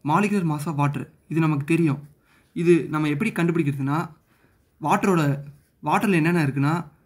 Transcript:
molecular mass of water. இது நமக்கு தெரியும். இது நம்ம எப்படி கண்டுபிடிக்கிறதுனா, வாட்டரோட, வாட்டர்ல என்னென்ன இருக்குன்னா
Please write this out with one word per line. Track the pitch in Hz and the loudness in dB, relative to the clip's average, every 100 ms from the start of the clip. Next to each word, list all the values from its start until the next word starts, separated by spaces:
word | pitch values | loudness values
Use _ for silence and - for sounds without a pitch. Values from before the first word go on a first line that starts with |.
| 139 | 0
molecular | 165 208 202 170 | 0 2 0 0
mass | 147 160 | -2 -4
of | 143 | -2
water. | 143 143 - _ _ | -2 -2 -10 _ _
இது | 160 | 0
நமக்கு | 160 147 143 | 0 0 0
தெரியும். | 170 160 143 - _ _ _ _ - | 2 2 0 -8 _ _ _ _ -2
இது | 170 170 143 | 4 4 2
நம்ம | 151 151 | -4 -2
எப்படி | 147 - - | -2 -2 0
கண்டுபிடிக்கிறதுனா, | 170 170 143 139 135 147 - - _ _ _ _ _ _ | 0 0 -2 -2 -2 -2 -4 -14 _ _ _ _ _ _
வாட்டரோட, | 151 196 202 175 147 139 - - _ _ 147 | -2 0 2 2 2 -2 -8 -20 _ _ -2
வாட்டர்ல | 185 208 170 | 0 2 2
என்னென்ன | 156 175 143 | 2 2 0
இருக்குன்னா | 135 143 170 - _ | 0 0 0 -6 _